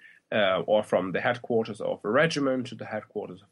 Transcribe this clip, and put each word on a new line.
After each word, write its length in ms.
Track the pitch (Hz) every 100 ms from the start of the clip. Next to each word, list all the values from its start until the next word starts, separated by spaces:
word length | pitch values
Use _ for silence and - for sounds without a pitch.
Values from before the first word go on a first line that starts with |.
| - - _
uh, 280 | 113 98 92 85
or 180 | 107
from 300 | - 101 92
the 80 | 92
headquarters 580 | 127 120 - 113 110 104
of 220 | 87 95
a 60 | 104
regiment 580 | 127 160 151 135 131 120
to 80 | 113
the 100 | 104
headquarters 560 | 110 - 104 95 90
of 60 | -